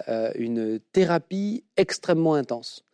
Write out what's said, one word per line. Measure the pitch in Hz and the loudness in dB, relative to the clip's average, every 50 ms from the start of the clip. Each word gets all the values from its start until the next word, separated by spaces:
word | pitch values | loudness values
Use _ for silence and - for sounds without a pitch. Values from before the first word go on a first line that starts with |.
| - - | -2 -4
euh, | 113 113 113 113 - | -2 -2 -2 -2 -4
une | - 117 117 117 113 110 110 110 110 - _ | -4 -4 -4 -2 -2 -2 -2 -4 -4 -6 _
thérapie | - 190 185 170 170 165 - - 190 196 202 208 220 - - _ _ | 2 2 4 4 2 0 -2 -2 -4 -4 -2 -2 -4 -6 -8 _ _
extrêmement | - 190 - - - - - 170 160 165 160 151 | 0 0 0 -2 -4 0 2 2 4 4 4 4
intense. | 147 127 - 120 117 117 - - - - _ | 2 0 -2 -6 -8 -8 -12 -18 -20 -20 _